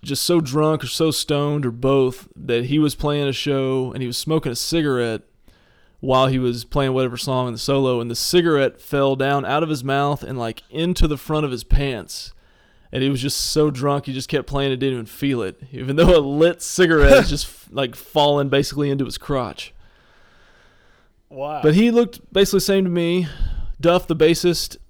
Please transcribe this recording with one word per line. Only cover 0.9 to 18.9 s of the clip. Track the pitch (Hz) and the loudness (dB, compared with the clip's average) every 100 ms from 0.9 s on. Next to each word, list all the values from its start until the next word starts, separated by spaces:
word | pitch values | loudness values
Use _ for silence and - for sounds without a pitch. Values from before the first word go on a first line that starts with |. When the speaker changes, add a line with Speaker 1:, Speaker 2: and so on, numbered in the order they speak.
| - 160 | -2 -2
Speaker 1:
stoned | - - 147 147 147 131 | -2 -2 -2 -2 -2 -4
or | |
both, | 117 131 139 127 127 - - | -2 0 2 2 -2 -20 -16
that | 90 120 123 | -4 -2 0
he | 143 | 2
was | 151 | 0
playing | - 147 147 143 | 0 -4 -2 -2
a | |
show | 131 147 139 135 131 127 | -4 -2 -2 -2 -2 -4
and | 131 | -6
he | 127 | -8
was | 123 | -6
smoking | - 160 147 | -2 -2 -2
a | 117 | -6
cigarette | - 165 147 123 117 110 _ _ _ _ _ _ _ _ | -4 -2 0 0 -2 -4 _ _ _ _ _ _ _ _
while | 135 131 131 | 0 2 4
he | 131 | 2
was | 123 117 113 | 0 -2 -4
playing | 143 135 | -2 0
whatever | 131 127 120 | 0 -2 -4
song | - 127 127 | -4 -2 -4
in | |
the | 110 | -6
solo, | - 139 131 123 | -2 0 2 0
and | 117 | -4
the | 117 | -6
cigarette | - 175 170 147 135 - | 0 2 2 2 0 -2
fell | - 143 139 135 | -6 0 0 0
down | 135 143 | 0 -2
out | 95 143 | 0 -2
of | 160 | -2
his | 151 | -4
mouth | 131 139 143 143 | -2 -2 0 -4
and, | - 131 | -8 -8
like, | 117 113 _ | -8 -8 _
into | 139 170 180 165 | -4 -4 2 2
the | 143 | 2
front | - 151 151 | -4 -4 -4
of | |
his | 123 | -6
pants. | - 143 139 120 - - - - _ _ _ _ _ | 0 0 0 -6 -10 -14 -16 -20 _ _ _ _ _
And | 127 | -4
he | 135 | -2
was | 135 | -2
just | 135 - | -4 -4
so | - 156 151 | -2 0 0
drunk, | 131 139 143 139 | 0 -2 -2 -4
he | |
just | 131 - | -10 -4
kept | 147 123 | -6 -4
playing | 143 139 | -2 -2
and | 127 | -2
didn't | 135 | -2
even | 123 110 | -4 -10
feel | - 139 127 | -6 -2 -2
it, | 95 - 131 | -4 -8 -16
even | 123 127 143 | -10 -4 4
though | 180 175 | 6 6
a | |
lit | 139 143 165 - | 4 2 2 2
cigarette | - - 180 160 139 185 | -8 0 2 6 8 8
is | - | 6
Speaker 2:
<laughs> | |
Speaker 1:
just, | 156 - - - | -2 -6 -14 -14
like, | 135 131 - | -6 -6 -8
falling | - 156 147 143 139 | -6 0 2 2 2
basically | 139 139 139 143 | 0 0 -2 -2